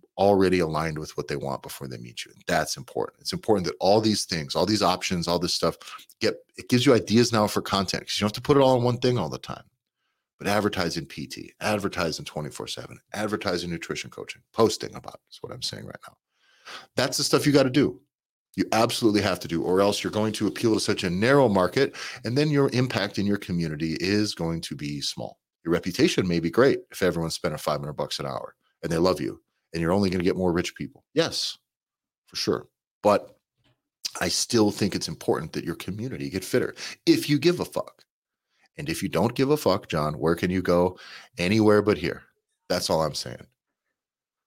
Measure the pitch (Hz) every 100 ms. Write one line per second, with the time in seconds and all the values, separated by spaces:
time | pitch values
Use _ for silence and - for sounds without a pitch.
0 | _ - 98 101 92 92 80 78 80 78
1 | 76 - - 71 69 65 - - 69 60
2 | 58 60 - - - 85 76 - 64 -
3 | - - - 90 - 104 85 - 90 107
4 | 110 104 - 85 71 76 90 107 90 90
5 | - 90 82 87 85 - 85 - - -
6 | - - 110 - _ - - 123 127 117
7 | - 110 117 113 104 - - 98 95 -
8 | - - 104 117 123 139 131 127 120 113
9 | 127 123 80 - - - - _ _ _
10 | _ _ _ - - 104 101 98 85 82
11 | - - 69 - 50 - 104 107 95 90
12 | 85 73 73 - 73 - 55 - - -
13 | _ 101 107 104 101 87 87 82 - 78
14 | - - - - _ - 151 - - -
15 | - - _ - - 127 - 104 98 -
16 | - - _ _ _ _ - - - -
17 | 135 135 139 147 147 143 131 139 120 -
18 | _ _ _ _ _ - - 107 117 -
19 | 113 104 101 90 - 82 85 92 101 101
20 | 92 104 110 107 101 - 117 104 - 98
21 | 95 90 113 143 127 98 90 - 139 -
22 | - - 107 127 151 143 139 135 123 113
23 | 101 - 101 101 - 87 82 76 80 -
24 | 92 104 107 - 82 82 - 71 73 73
25 | - - 52 - _ _ 85 85 92 87
26 | 165 - 92 85 82 - 135 123 - -
27 | 92 85 82 - 85 76 - 73 71 71
28 | 71 - 71 64 - - _ _ 82 82
29 | 90 92 65 50 _ _ _ 82 82 98
30 | 98 92 90 92 92 85 87 - 69 -
31 | _ 147 165 - - - _ _ _ _
32 | _ _ _ - - 71 - _ _ _
33 | 104 101 - _ _ _ _ _ _ _
34 | - - 90 - - 117 104 - 104 87
35 | - 78 - 104 78 - - 82 - 104
36 | 123 90 69 95 - 127 - - - -
37 | - 156 - 147 170 156 - - - -
38 | _ _ _ _ _ _ _ - 76 82
39 | 95 80 113 123 135 151 110 95 - 82
40 | 76 78 78 85 92 92 90 87 90 -
41 | - - - - 87 110 107 104 101 87
42 | 80 - - _ _ _ - 90 87 85
43 | 78 71 - - - _ _ _ _ _
44 | _ _ _ _